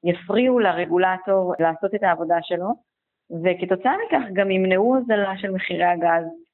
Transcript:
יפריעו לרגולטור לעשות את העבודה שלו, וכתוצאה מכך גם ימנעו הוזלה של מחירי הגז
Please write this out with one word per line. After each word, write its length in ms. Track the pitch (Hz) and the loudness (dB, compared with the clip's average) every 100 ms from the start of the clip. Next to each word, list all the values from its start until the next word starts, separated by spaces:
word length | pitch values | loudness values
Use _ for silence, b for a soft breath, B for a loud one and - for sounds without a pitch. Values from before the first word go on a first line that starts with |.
יפריעו 560 | 170 175 - 202 254 247 | 0 -2 -2 0 2 4
לרגולטור 920 | 208 170 170 175 185 185 185 196 180 160 | 2 0 0 2 2 0 0 0 0 0
לעשות 360 | 165 165 196 202 | 0 0 -4 0
את 80 | |
העבודה 340 | 196 165 165 170 | 0 0 0 -2
שלו, 280 | 170 175 185 233 _ _ _ _ _ 170 | 0 -4 -4 -6 _ _ _ _ _ -4
וכתוצאה 500 | 175 175 180 185 185 392 453 | -2 -2 -2 -2 0 -2 0
מכך 180 | 330 233 | -2 0
גם 180 | 190 196 | -2 0
ימנעו 440 | 190 190 185 226 262 | 2 2 2 2 2
הוזלה 420 | 240 214 196 190 | 0 0 0 -4
של 140 | 196 | -6
מחירי 320 | 190 - 175 | -6 -6 -2
הגז 420 | 175 175 170 170 165 165 - | 0 2 2 0 -2 -12 -20